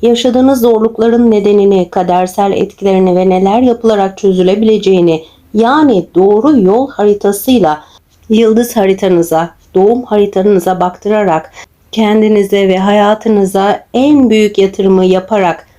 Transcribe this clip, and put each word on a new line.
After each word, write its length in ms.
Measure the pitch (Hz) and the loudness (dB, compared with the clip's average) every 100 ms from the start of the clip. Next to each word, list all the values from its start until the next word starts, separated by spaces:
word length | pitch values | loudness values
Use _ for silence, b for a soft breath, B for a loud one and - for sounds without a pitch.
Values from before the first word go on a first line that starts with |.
yaşadığınız 600 | 233 233 262 240 262 269 | 0 0 0 0 0 2
zorlukların 720 | 240 220 220 226 226 233 240 | 0 0 0 -2 0 2 2
nedenini, 580 | 208 202 208 196 196 175 | 2 2 2 2 0 0
kadersel 640 | 190 180 180 185 196 196 | -4 -2 -2 -2 -2 -2
etkilerini 640 | 185 196 - 196 190 185 180 | -2 -4 -4 -2 0 2 2
ve 140 | 185 | 0
neler 320 | 185 190 220 | 0 0 2
yapılarak 560 | 254 240 226 208 190 190 | 0 0 -2 0 -2 -2
çözülebileceğini, 1040 | 196 185 185 208 220 208 196 185 170 160 B B _ | -2 0 0 0 0 0 0 2 2 -2 B B _
yani 520 | 214 226 294 294 190 170 175 | -2 0 2 2 0 -2 0
doğru 460 | 196 208 269 269 | 2 2 2 2
yol 280 | 185 226 269 | 2 0 -2
haritasıyla 960 | - 208 202 202 202 262 247 160 156 B B _ _ - | -2 -2 0 -2 -4 -2 0 0 -2 B B _ _ -4
yıldız 460 | 220 220 220 233 226 | 0 2 0 -2 -2
haritanıza, 760 | 196 190 190 175 165 160 170 - _ 185 | -2 0 0 0 0 -2 -4 -10 _ 0
doğum 280 | 202 240 | 0 0
haritanıza 760 | 247 208 202 196 202 190 190 180 | -2 -2 -2 -2 0 0 -2 -2
baktırarak 720 | 180 - 202 214 196 160 - B B _ _ | -4 -6 -4 -2 -2 -2 -6 B B _ _
kendinize 760 | 220 214 214 214 208 196 202 190 | -4 0 2 2 0 0 0 0
ve 100 | 185 | 0
hayatınıza 1080 | 196 208 202 214 220 202 190 196 202 - - | 0 0 0 0 0 0 0 0 -2 -4 -6
en 360 | 240 277 294 240 | -2 2 2 2
büyük 280 | 220 214 208 | 2 0 0
yatırımı 480 | 196 196 190 190 185 | -2 0 0 2 2
yaparak, 640 | 185 185 214 180 - b | 0 -2 -2 -2 -4 b